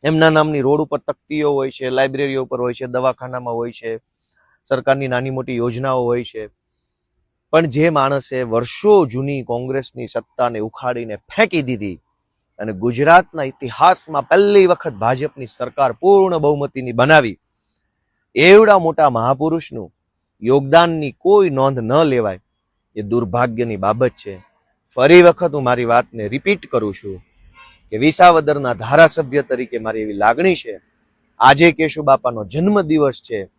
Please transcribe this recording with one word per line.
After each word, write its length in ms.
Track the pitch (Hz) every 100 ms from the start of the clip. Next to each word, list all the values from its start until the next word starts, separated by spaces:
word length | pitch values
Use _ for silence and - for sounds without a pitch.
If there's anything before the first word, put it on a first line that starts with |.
એમના 260 | 143 160 160
નામની 300 | 156 156 147
રોડ 200 | 131 151
ઉપર 180 | 151 147
તકતીઓ 540 | - 147 _ 151 147
હોય 180 | 139 135
છે, 200 | - 131
લાઇબ્રેરીઓ 520 | 127 135 131 139 135
ઉપર 180 | 131 127
હોય 140 | 123
છે, 120 | 123 127
દવાખાનામાં 680 | 123 131 123 127 127 120
હોય 180 | 117 120
છે, 280 | 117 113 113 _ _ _ _ _ _
સરકારની 440 | _ 127 139 135 135
નાની 220 | 123 135
મોટી 260 | 131 127 123
યોજનાઓ 480 | 120 110 135 131
હોય 200 | 120 120
છે. 240 | 117 113 107 _ _ _ _ _ _ _ _ _ _
પણ 160 | 156 165
જે 240 | 127 165
માણસે 520 | 151 135 139 - 131
વર્ષો 640 | 123 113 117 - 208 208 147
જૂની 360 | 120 139 143
કોંગ્રેસની 680 | 117 120 127 135 127 123 117
સત્તાને 500 | 117 - - 123 110
ઉખાડીને 580 | 110 - 127 123 113 104
ફેંકી 460 | _ - 220 165
દીધી 380 | 131 120 101 85 _ _ _ _ _ _
અને 140 | 107
ગુજરાતના 720 | 95 117 120 147 175 180 160
ઇતિહાસમાં 840 | 135 - 127 - 165 180 - 151 131
પહેલી 380 | 175 202 202 185
વખત 260 | 175 165
ભાજપની 540 | 104 113 127 147 - 123
સરકાર 460 | - 123 - 135
પૂર્ણ 460 | 110 180 202 190 170
બહુમતીની 540 | 147 147 139 135 127
બનાવી, 460 | 117 135 156 120 90 _ _ _ _ _ _ _ _ _
એવડા 440 | - 165 202 220 196
મોટા 320 | 165 160 151
મહાપુરુષનું 840 | 117 120 135 156 165 - 123 90 _ _ _ _ _
યોગદાનની 680 | 110 139 139 160 170 165 147
કોઈ 400 | - 175 208 190
નોંધ 280 | 135 135 131
ન 240 | 110 139
લેવાય, 380 | 160 127 107 92 _ _ _ _ _ 107
એ 60 |
દુર્ભાગ્યની 760 | 104 120 113 120 123 113 120 104
બાબત 340 | 98 113 123
છે. 320 | - 104 95 _ _ _ _ _
ફરી 280 | - 135 180
વખત 320 | 175 170 175
હું 80 | 143
મારી 220 | 127 123
વાતને 440 | 117 117 - 117 104
રિપીટ 380 | 131 - 202 -
કરું 280 | 123 107
છું 300 | 95 101 92 _ _ _ _ - _ _
કે 60 | 107
વિસાવદરના 800 | 147 156 180 165 151 147 131
ધારાસભ્ય 680 | 107 110 147 160 - 143 139
તરીકે 360 | 135 127 123 117
મારી 220 | 110 110
એવી 120 | 107
લાગણી 420 | 101 104 123 185
છે, 260 | 165 117 98 _ _ _ _ _ _
આજે 320 | 127 143 170
કેશુબાપાનો 720 | 156 156 151 147 135 123 117
જન્મદિવસ 800 | 98 143 185 208 160 156 139 120
છે 260 | - 110 95